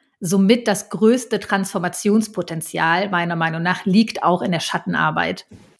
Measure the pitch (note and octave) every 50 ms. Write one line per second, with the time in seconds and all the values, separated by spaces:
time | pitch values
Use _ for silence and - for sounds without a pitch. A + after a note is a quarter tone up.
0 | _ _ _ - - D#3+ F#3+ G3 G3 F#3+ A#3+ A#3+ A#3+ A3+ G3 - - - - -
1 | G#3+ A3 A#3+ B3+ B3+ - A3+ G3 - - G#3 G3 F#3+ - - F#3+ E3+ F3 - -
2 | - G#3 G3+ A3+ A3 - - - E3+ - E3+ D#3+ D3+ - - E3 D#3+ E3 E3 F3+
3 | G3+ G3+ F#3+ F3 E3+ E3+ F3 E3 E3 D#3+ D#3+ E3 E3+ F3+ F#3 - - G3+ F3+ G#3+
4 | A3+ A3 - - - E3 F3 F3 - A3+ E3+ D#3+ - - - F3 - - F3 D3
5 | D#2+ D#3 D3+ - E3+ E3 - - - _ - - - _ _ _